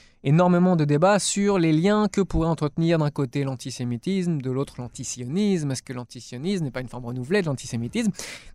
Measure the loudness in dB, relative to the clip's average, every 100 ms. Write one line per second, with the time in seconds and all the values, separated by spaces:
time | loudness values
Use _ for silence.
0 | _ _ 2 4 6 6 6 4 4 4
1 | 4 4 0 0 0 2 2 4 4 2
2 | 2 0 0 0 0 0 -2 0 2 2
3 | 0 -2 -2 -2 -4 -6 -10 -6 -4 -4
4 | -2 -2 0 -2 -2 -4 -4 -8 -14 -12
5 | -12 -10 -6 -2 0 0 -2 -4 -8 -12
6 | -12 -16 -14 -8 -4 -4 -4 -6 -10 -10
7 | -10 -8 -2 0 0 -4 -6 -6 -4 -2
8 | -2 -4 -12 -16 -6